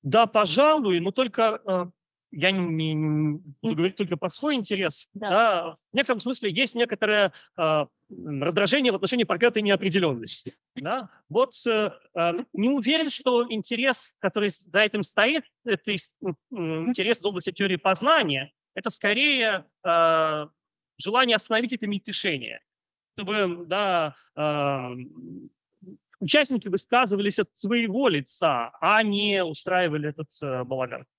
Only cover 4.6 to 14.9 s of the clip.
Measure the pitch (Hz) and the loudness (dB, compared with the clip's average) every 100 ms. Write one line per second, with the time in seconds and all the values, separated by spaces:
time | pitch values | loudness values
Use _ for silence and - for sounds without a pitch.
4.6 | 202 196 180 - - 196 208 190 226 180 | -2 -2 -2 -4 -12 -10 0 2 4 2
5.6 | 165 - _ 233 269 233 240 254 208 175 | -4 -12 _ -2 0 -2 -2 -4 -4 -2
6.6 | 262 233 240 214 214 208 196 - _ - | -2 0 -2 0 2 4 2 0 _ -2
7.6 | 160 156 - _ _ 185 165 139 147 180 | 0 2 -2 _ _ -16 -8 -2 0 2
8.6 | 196 285 247 196 185 247 220 170 240 226 | 2 2 2 0 -2 0 0 2 2 2
9.6 | 208 196 190 185 165 120 107 - 127 _ | 2 2 2 2 0 -2 -6 -10 -10 _
10.6 | _ - 151 254 202 _ _ 175 262 - | _ -10 -6 -6 -8 _ _ 0 0 0
11.6 | 240 214 208 - _ 175 170 170 247 - | 0 0 0 -4 _ 0 0 0 -6 0
12.6 | 233 285 220 320 302 - 254 247 240 220 | 2 2 2 0 0 -2 2 2 0 -4
13.6 | - 233 269 - - _ 190 214 208 - | -4 -2 0 -2 -8 _ -4 0 -2 -4
14.6 | - 196 214 | -2 2 2